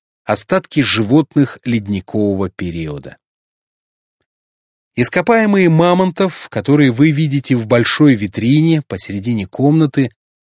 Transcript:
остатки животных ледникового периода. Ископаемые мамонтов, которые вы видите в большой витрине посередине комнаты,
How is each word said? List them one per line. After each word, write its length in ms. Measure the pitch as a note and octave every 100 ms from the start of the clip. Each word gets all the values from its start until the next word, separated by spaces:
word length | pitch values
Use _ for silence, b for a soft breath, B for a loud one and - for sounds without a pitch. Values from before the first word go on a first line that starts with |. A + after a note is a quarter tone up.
| _ _
остатки 560 | - G#2+ - F#3 - D3+
животных 800 | A#2+ A2+ G#2 D3 D3+ D3 C3 -
ледникового 880 | B2 A#2 G2+ G2 - A2 G#2 F#2+ F#2+
периода. 680 | - F2 E2 D#2 C#2+ - - _ _ _ _ _ _ _ _ _ _ _ _ _ _ _ _ _ -
Ископаемые 720 | B2 F3+ F3 A3+ G#3+ G3 F3
мамонтов, 800 | D#3+ F3 F3+ F#3 D3+ F#3+ - -
которые 440 | - - D3 C#3
вы 180 | A#2 D#3
видите 460 | C#3+ D#3 C#3 - B2
в 100 | G#2+
большой 480 | A#2+ A#2 - D3
витрине 680 | A2+ G2+ - A2+ D3+ E3 D#3
посередине 640 | - F#2+ - G2+ A2 A2+ F#2+
комнаты, 640 | - C#3 D#3+ D3+ C#3 B2+ _ _ _ _